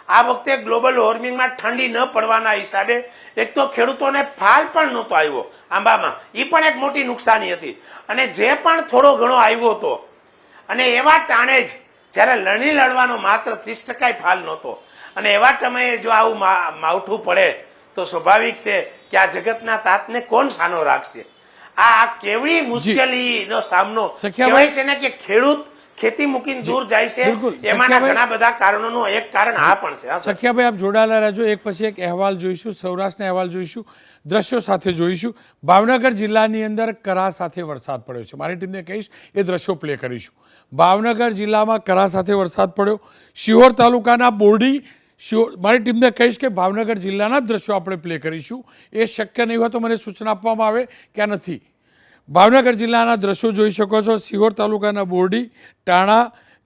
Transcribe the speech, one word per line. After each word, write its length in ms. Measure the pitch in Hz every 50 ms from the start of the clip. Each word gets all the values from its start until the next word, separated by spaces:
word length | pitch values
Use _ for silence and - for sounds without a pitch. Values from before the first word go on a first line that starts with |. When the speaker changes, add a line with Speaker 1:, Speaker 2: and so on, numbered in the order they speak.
| - -
Speaker 1:
આ 140 | 185 233
વખતે 340 | 240 247 247 - - 277 269
ગ્લોબલ 440 | 254 208 220 226 233 247 262 254 247
વોર્મિંગમાં 480 | 220 220 226 226 240 247 247 254 254 254
ઠંડી 400 | 254 - - 226 240 247 262 240
ન 160 | 226 233 254
પડવાના 480 | 254 - 220 220 220 226 226 226 220
હિસાબે 580 | 208 202 196 - - 196 202 226 240 240 247 - - - - - _
એક 180 | 214 226 - -
તો 120 | 285 277
ખેડૂતોને 560 | 277 - 247 233 262 269 - 285 277 269 285
ફાલ 440 | 277 - - - 196 202 240 294 320 320
પણ 200 | - 320 311 269
નહોતો 220 | 247 233 226 - 185
આવ્યો 380 | 156 156 151 139 120 - - - - _ _
આંબામાં, 680 | 175 196 202 226 220 202 180 139 - - - - - 220
ઈ 60 | 277
પણ 200 | 330 339 311 311
એક 120 | 311 254
મોટી 280 | 254 269 277 277 285 269
નુકસાની 480 | 247 240 233 - 233 220 214 196 180
હતી. 300 | 175 170 165 131 101 - - - - - - -
અને 180 | 214 254 262
જે 280 | 220 - 190 214 247 294
પણ 260 | 294 - 330 330 330
થોડો 360 | 320 - 247 247 277 285 254
ઘણો 180 | 220 233 240 254
આવ્યો 400 | 247 226 220 233 226 240 226 208
હતો, 340 | - - 151 120 - - - _ _ _ _ _ _ _ _ _ - _ -
અને 200 | 208 240 254 247
એવા 300 | 240 247 269 302 311 320 311 -
ટાણે 320 | 240 233 247 262 269 254
જ 60 | - - - - - _ _ _ _ _ -
જ્યારે 220 | 190 214 254 247
લણણી 340 | 214 190 190 202 226 262 302
લડવાનો 460 | 302 277 262 254 254 254 247 240 240
માત્ર 380 | 214 190 196 214 220 - 240 220
ત્રીસ 300 | - - 214 226 - - -
ટકા 240 | 226 - 254 240
ફાલ 260 | 226 - - 175 190 190
નહોતો, 440 | 165 160 156 - - 123 104 - - _ - - - - -
અને 160 | 196 208 208
એવા 260 | 202 208 233 269 - -
સમયે 380 | 277 247 247 247 247 247 233 214
જો 120 | 190 226
આવું 280 | 226 214 226 226 220 202
મા-, 320 | 196 185 190 180 175 160 151 156
માવઠું 440 | 160 160 175 190 190 190 180 175 -
પડે, 400 | 180 180 190 185 156 - - - - - _ _ _ _
તો 100 | 196 180
સ્વાભાવિક 500 | - 175 165 151 180 202 220 233 233 -
છે 260 | - - 208 202 180 - - - - _ _
કે 60 | 196
આ 100 | 190 190
જગતના 500 | 185 185 185 175 226 226 226 226 226 220
તાતને 440 | 220 - 185 190 202 - 226 233 240
કોણ 280 | 240 - 220 233 277 269
સાનો 340 | - - - 175 180 165
રાખશે? 420 | 151 139 135 - - - - 117 101 - _ _ _ _ _ - - - _
આ, 280 | - 214 233 226 220 233
આ 20 | 233 - -
કેવી 400 | 202 202 214 233 269 311 339 330
Speaker 2:
જી. 60 | 294
Speaker 1:
મુશ્કેલીનો 920 | 240 240 240 151 208 208 262 262 254 254 254 247 247 233 214 196 202 220 240
સામનો, 480 | - - 180 180 202 208 220 226 208 165
Speaker 2:
સખિયાભાઈ. 580 | - - - 202 - 240 254 254 262 269 294
Speaker 1:
કહેવાય 300 | 294 285 277 269 277 285
છે 40 | 277
ને 80 | 277 247
કે 100 | - - -
ખેડૂત 380 | - 202 233 262 285 302 294 - - - _ _ _ _ -
ખેતી 260 | - 233 233 - 294
મૂકીને 360 | 285 262 254 - 285 262 254
Speaker 2:
જી. 100 | 226 226
Speaker 1:
દૂર 140 | 240 262 247
જાય 220 | 202 220 214 226 226
છે, 160 | - 247 254
Speaker 2:
બિલકુલ. 280 | 233 233 208 254 233 - - -
Speaker 1:
એમાંના 200 | 208 - 240 247
Speaker 2:
સખિયાભાઈ. 260 | 254 254 247 262 269
Speaker 1:
ઘણા 160 | - 226 240
બધા 240 | 226 226 214 233 233
કારણોનું 580 | 240 - 196 196 208 208 220 233 233 240 226 196
એક 240 | 202 226 - -
કારણ 240 | - 196 214 233 220
આ 180 | 175 147 165 202
પણ 220 | 196 - 151 139
છે. 120 | - - 127
હા, 80 | 156
સર. 160 | 180 - 208
Speaker 2:
સખિયાભાઈ, 340 | 196 - 240 240 233 247 247
આપ 80 | 240 214
જોડાયેલા 440 | 180 190 196 202 220 220 220 220 220
રહેજો, 260 | 214 214 190 214 233
એક 200 | 214 208 196 -
પછી 200 | 214 185 165 220
એક 160 | 214 202 196
અહેવાલ 360 | 180 175 175 180 196 196 190
જોઈશું, 360 | 175 180 185 180 165 - 226
સૌરાષ્ટ્રના 540 | 185 - - 185 180 185 196 196 175 - 202 190
અહેવાલ 200 | 180 185 185 180
જોઈશું, 380 | 170 185 180 151 - 233 214 - _ _ _ _ _ _ _
દ્રશ્યો 340 | 147 185 214 196 - 254 233
સાથે 320 | - - 196 170 - 190
જોઈશું. 420 | 175 160 170 175 185 165 202 240 - - _ _ _ _ -
ભાવનગર 460 | 156 180 196 220 233 262 247 240 262
જિલ્લાની 520 | 233 196 214 208 214 220 220 220 220 220
અંદર 300 | 220 214 214 220 226 220
કરા 380 | 202 - - 196 185 185 190 190
સાથે 320 | 175 - 180 160 - 180
વરસાદ 380 | 170 156 143 123 - - 135 123
પડ્યો 240 | 117 - 123 120 110
છે, 120 | - 151
મારી 200 | - 165 165 180
ટીમને 260 | 170 190 185 190 190
કહીશ 280 | 165 170 196 214 202 - - - - _ -
એ 80 | 202
દ્રશ્યો 320 | 196 175 180 165 - - 185
પ્લે 220 | 143 156 151 139
કરીશું. 400 | - 127 123 123 113 - - _ _ _ _ _ _ _ _
ભાવનગર 580 | 131 139 165 180 190 208 220 233 226 214 240 233
જિલ્લામાં 480 | 214 190 214 208 214 214 214 220 220 208
કરા 280 | - - 185 185 196
સાથે 260 | 190 170 190 180 202
વરસાદ 380 | 202 196 190 170 - - 196 185
પડ્યો, 300 | 170 - 202 208 214 208 - _ _ _ _ _ _
શિહોર 380 | - - 220 220 226 254 262
તાલુકાના 580 | 226 247 233 240 247 240 202 240 240 240 247 247
બોરડી, 560 | 220 202 214 202 220 214 247 262 277 277 - - - _ _ _ _ _
શિહોર, 380 | - - 220 220 226 214 190
મારી 220 | 180 180 208 240 247
ટીમને 320 | 208 247 233 233 262 247
કહીશ 280 | - - 240 247 214 -
કે 100 | 269 247
ભાવનગર 460 | 196 185 180 190 196 220 226 214 226
જિલ્લાના 460 | 196 175 196 196 202 208 220 254 285
જ 20 |
દ્રશ્યો 340 | 240 220 220 202 - - 202
આપણે 200 | 190 165 190 190
પ્લે 220 | 165 151 170 165 147
કરીશું, 460 | 139 160 160 160 139 - 233 262 - _ _ _ _ _
એ 140 | - 220 226
શક્ય 380 | 220 - - 214 208 _ 247 240
નહીં 140 | 226 233 233
હોય 100 | 226 233
તો 120 | 247 233
મને 160 | 226 226 226
સૂચના 340 | 214 - 220 185 - 214 220
આપવામાં 360 | 214 185 202 226 226 220 220
આવે 220 | 214 220 240 254 247 - - _ _ _
કે 80 | 208
આ 40 | 208
નથી. 340 | 208 208 - - 185 156 - - _ _ _ _ _ _ _ _ _ _ _ _ -
ભાવનગર 440 | 143 175 196 220 254 269 240 247
જિલ્લાના 440 | 240 202 233 226 233 233 233 233 233
દ્રશ્યો 360 | 208 196 196 190 - - 226
જોઈ 180 | 202 208 214 214
શકો 320 | 180 - 208 190 214 214
છો, 140 | 202 226 226
શિહોર 360 | 202 - - 208 202 214 220
તાલુકાના 520 | 202 - 208 208 214 202 208 208 208 202 196
બોરડી, 460 | 175 180 180 185 185 202 240 247 226 _ _ - - _ _ _
ટાણા, 460 | 185 175 180 190 202 214 226 240 233 - _ _ _ _ _ _